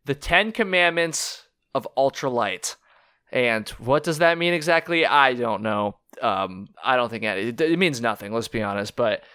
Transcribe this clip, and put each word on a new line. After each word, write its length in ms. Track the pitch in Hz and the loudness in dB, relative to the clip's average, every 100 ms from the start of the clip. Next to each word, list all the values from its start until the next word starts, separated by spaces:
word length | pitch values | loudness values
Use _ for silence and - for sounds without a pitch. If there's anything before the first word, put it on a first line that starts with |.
The 100 | - | -8
Ten 380 | 139 - 175 214 | -8 0 0 0
Commandments 920 | 220 208 185 175 170 170 156 - - - _ _ | -2 -2 2 2 2 -2 -4 -8 -10 -18 _ _
of 140 | 135 - - | -8 -4 0
Ultralight. 800 | 135 - 143 123 104 92 - - _ _ _ _ _ | 0 0 -4 -2 -2 -4 -8 -12 _ _ _ _ _
And 360 | 131 123 110 107 | 0 0 0 -4
what 320 | - 110 143 | -8 0 0
does 140 | 160 156 | 0 2
that 180 | 170 170 | 2 2
mean 140 | 175 | 0
exactly? 540 | 175 151 165 160 170 156 | 0 2 2 2 2 4
I 280 | 143 135 | 6 6
don't 280 | 123 120 104 | 4 -2 -2
know. 340 | 110 104 104 - _ - | -2 0 -2 -4 _ -4
Um, 460 | 117 98 98 92 101 - | -2 0 -2 -6 -16 -8
I 100 | 110 127 | 0 2
don't 120 | 120 | 0
think 160 | 110 | -2
it, 360 | 110 95 113 117 | -4 -2 -2 0
it 180 | 160 165 | 0 2
means 220 | 185 131 | 0 0
nothing, 320 | 117 107 101 | -2 -4 -4
let's 140 | 113 113 | -6 -4
be 140 | 117 | -4
honest. 320 | 104 101 104 | -4 -4 -4
But 280 | - 117 104 - | 0 0 0 -6